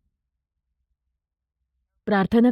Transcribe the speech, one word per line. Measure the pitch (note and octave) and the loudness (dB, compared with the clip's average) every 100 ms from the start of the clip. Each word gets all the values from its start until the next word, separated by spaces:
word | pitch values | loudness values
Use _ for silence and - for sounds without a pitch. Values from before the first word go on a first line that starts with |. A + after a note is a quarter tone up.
| _ _ _ _ _ _ _ _ _ _ _ _ _ _ _ _ _ _ _ _ - | _ _ _ _ _ _ _ _ _ _ _ _ _ _ _ _ _ _ _ _ -6
प्रार्थना | G3+ F#3+ A3+ A#3+ | -4 -2 0 0